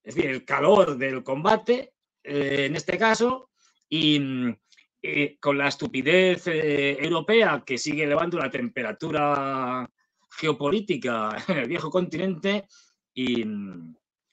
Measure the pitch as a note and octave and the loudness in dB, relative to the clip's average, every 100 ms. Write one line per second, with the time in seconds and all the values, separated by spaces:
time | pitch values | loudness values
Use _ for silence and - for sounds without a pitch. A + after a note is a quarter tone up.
0 | G#2+ C3+ D3 B2+ - C#3 D3+ G3+ E3+ B2+ | -8 -4 -2 -4 -2 2 6 6 6 2
1 | C3+ C3 - C#3 F#3 G#3+ A3 B3 - _ | -2 -4 -4 -2 2 2 2 0 -2 _
2 | _ _ - C#3+ C#3 C#3 C#3 D#3 - F3 | _ _ -6 -4 0 0 0 -2 -4 2
3 | A3+ A3 A#3+ C4 - _ _ _ - D#3 | 2 4 2 0 -8 _ _ _ -6 0
4 | D#3 D3 C3+ C3 B2 A2 _ _ _ _ | 4 2 2 -2 -2 -4 _ _ _ _
5 | - D3 D3 - C#3+ C#3 C#3 - A#2+ C3+ | -4 -2 -2 -2 -2 0 0 -2 -4 -2
6 | C3 F3+ F#3 F3 F3+ D#3 D#3 C#3+ C#3 C#3 | 2 4 4 2 -2 -2 0 2 0 0
7 | D#3 E3 D#3 A3+ G3 C#3+ - B2 D3+ D3 | -2 -2 2 4 4 2 -2 -6 -4 -2
8 | D3 D3 F3 E3+ C3+ C3 A#2+ - A2 G#2+ | 0 0 0 -2 -4 -4 -6 -4 -6 -6
9 | - D3 D3 C#3 C#3 C3 B2 B2+ A#2+ _ | -4 0 2 0 0 -2 -4 -4 -8 _
10 | _ _ _ - D#3+ C#3 C#3+ G#3 G3+ D3 | _ _ _ -6 -2 0 0 0 0 -2
11 | B2 A#2 G#2+ G#2+ - D#3+ A#2+ E3 D#3 F#3 | -2 -2 -2 -4 -2 -2 -2 -4 -2 -2
12 | F3+ D3+ F#3+ D#3+ G3 G#3 - _ _ _ | -2 -2 -4 -2 -2 -2 -4 _ _ _
13 | _ B2 B2 A#2+ A2 G#2 G2 F2+ D#2+ D#2+ | _ -6 -2 0 -2 -6 -8 -12 -16 -20
14 | _ _ _ | _ _ _